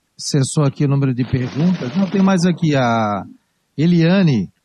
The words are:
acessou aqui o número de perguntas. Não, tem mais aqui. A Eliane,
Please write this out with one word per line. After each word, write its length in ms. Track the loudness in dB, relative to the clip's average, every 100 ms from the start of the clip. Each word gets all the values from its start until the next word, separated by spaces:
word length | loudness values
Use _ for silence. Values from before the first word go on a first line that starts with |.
| _ -16
acessou 460 | -6 -2 -2 0
aqui 220 | -2 -2
o 40 | -2
número 240 | 0 0
de 120 | -2
perguntas. 720 | -4 -4 -4 -2 -2 -2 -4 -4
Não, 120 | -2
tem 140 | 2
mais 240 | 2 2 2
aqui. 300 | 0 0 2
A 480 | 2 0 0 -4 -8 -16 _ _ _ -2
Eliane, 680 | 2 2 4 4 2 2 -2 _